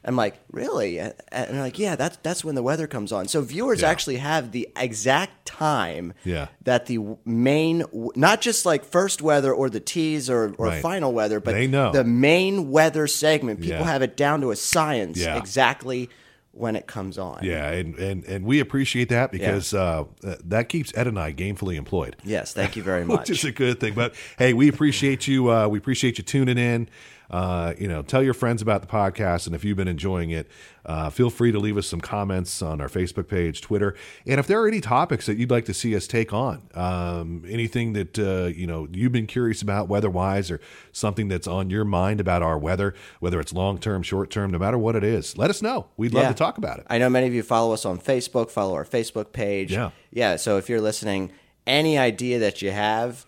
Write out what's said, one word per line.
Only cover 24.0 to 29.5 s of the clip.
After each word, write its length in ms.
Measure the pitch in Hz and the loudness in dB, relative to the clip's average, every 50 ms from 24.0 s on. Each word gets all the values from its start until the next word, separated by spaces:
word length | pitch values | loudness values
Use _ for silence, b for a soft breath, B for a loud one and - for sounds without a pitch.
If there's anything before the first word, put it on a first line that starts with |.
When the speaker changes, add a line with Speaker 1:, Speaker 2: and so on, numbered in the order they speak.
| 120 117 B B B B B | -2 -2 B B B B B
Speaker 2:
hey, 160 | - 123 127 117 | 2 4 4 6
we 160 | 117 143 151 | 8 6 6
appreciate 580 | 139 - 156 147 - - 143 139 135 127 - | 6 6 2 2 4 2 2 2 0 0 0
you. 220 | 139 135 131 127 120 | 2 2 4 6 6
Uh, 160 | 113 113 107 | 6 6 4
we 120 | 107 104 104 | 4 2 0
appreciate 400 | - 135 127 - - 123 117 - | 0 -2 0 2 2 0 0 -2
you 40 | 95 | -6
tuning 360 | - - 139 131 123 123 123 | 0 2 2 4 4 4 2
in. 300 | 120 120 120 117 117 B B B B B B B B B | 2 2 2 0 -2 B B B B B B B B B
Uh, 420 | - 90 92 90 90 87 85 85 - - | -4 -2 -2 0 -2 -2 -2 -4 -4 -4
you 80 | 98 | -4
know, 160 | 98 82 78 73 | -4 -4 -4 -4
tell 180 | - - 131 | 0 2 4
your 120 | 139 135 120 | 4 4 2
friends 280 | - 131 117 120 110 | 2 0 0 0 0
about 200 | 107 110 104 95 | 2 0 0 0
the 60 | - | 0
podcast, 600 | - - 107 101 98 90 - 104 92 85 87 - | -2 0 2 2 2 0 0 0 0 0 0 -2
and 80 | - | -4